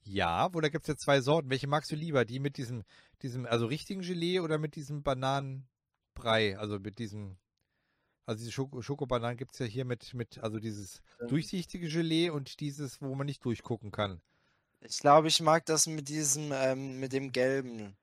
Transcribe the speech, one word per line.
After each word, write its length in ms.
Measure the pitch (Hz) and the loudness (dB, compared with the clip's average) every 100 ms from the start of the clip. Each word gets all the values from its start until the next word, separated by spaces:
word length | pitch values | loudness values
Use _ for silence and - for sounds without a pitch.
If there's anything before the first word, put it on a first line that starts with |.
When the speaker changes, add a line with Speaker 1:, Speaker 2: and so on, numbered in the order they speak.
| 101 | -6
Speaker 1:
Ja, 460 | 98 85 85 170 | 0 2 2 2
wo, 80 | 170 | 2
da 80 | 151 | 0
gibt's 200 | 151 - | 0 -4
ja 80 | 147 | -2
zwei 240 | - 139 | 4 4
Sorten. 300 | 127 160 135 | 6 4 2
Welche 160 | 135 139 | -2 0
magst 240 | 151 - | 0 0
du 60 | 151 | -6
lieber? 280 | 165 139 | 0 2
Die 140 | 113 127 | 2 0
mit 180 | 139 143 | -4 -4
diesem, 260 | 117 120 - - _ _ | -6 -8 -10 -18 _ _
diesem, 240 | 131 123 120 | -8 -6 0
also 200 | 117 117 | 2 2
richtigen 360 | 151 - 190 | -2 -4 -6
Gelee 380 | 175 175 170 185 | -4 -2 0 2
oder 180 | 165 156 | 2 0
mit 180 | 156 160 | -2 -6
diesem 260 | 139 147 | -8 -4
Bananenbrei? 1600 | 143 131 131 139 135 135 135 _ _ _ _ - 120 110 107 98 | 0 0 2 0 -2 -8 -12 _ _ _ _ -4 2 4 4 0
Also 200 | 107 104 | -4 -4
mit 200 | 104 101 | -6 -8
diesem, 400 | 110 107 101 92 _ _ _ _ _ _ _ _ - | -10 -8 -12 -14 _ _ _ _ _ _ _ _ -8
also 140 | 110 | -6
diese 120 | 117 | -6
Schoko-, 300 | - 135 135 | -6 -6 -6
Schokobananen 540 | 110 - 131 123 117 120 | -6 -4 -2 0 -2 -4
gibt's 200 | 131 - | -8 -6
ja 60 | 123 | -6
hier 180 | 120 127 | -4 -4
mit, 280 | 120 - | -6 -6
mit, 240 | 123 113 - | -8 -8 -6
also 180 | 113 110 | -6 -4
dieses 420 | 110 104 98 - - - | -6 -8 -10 -16 -20 -10
Speaker 2:
Stimmt. 140 | 120 | -2
Speaker 1:
durchsichtige 580 | 151 - 185 - 180 170 | -2 0 -6 -6 -6 -4
Gelee 420 | 160 165 160 175 | 0 2 2 2
und 300 | 147 135 - | 0 -6 -6
dieses, 420 | 147 139 139 - | -6 -6 -8 -8
wo 120 | 139 | -6
man 120 | 131 143 | -4 -4
nicht 180 | 135 | -2
durchgucken 480 | 127 110 - 117 104 | -2 -2 -4 -6 -6
kann. 280 | - 104 87 _ _ _ _ _ _ | -4 -4 -4 _ _ _ _ _ _
Speaker 2:
Ich 180 | - - | -10 2
glaub, 240 | 143 151 | 8 8
ich 160 | 156 156 | 8 4
mag 240 | 160 165 - | 6 4 4
das 200 | 156 165 | 2 2
mit 220 | 156 139 | 0 -4
diesem, 440 | 151 151 151 151 | -2 0 0 -2
ähm, 480 | 135 131 131 135 131 | 2 2 2 -4 -6
mit 120 | 135 | -2
dem 200 | 135 135 | -2 0
gelben. 640 | 123 127 135 123 113 104 98 | 2 4 2 -2 -8 -12 -14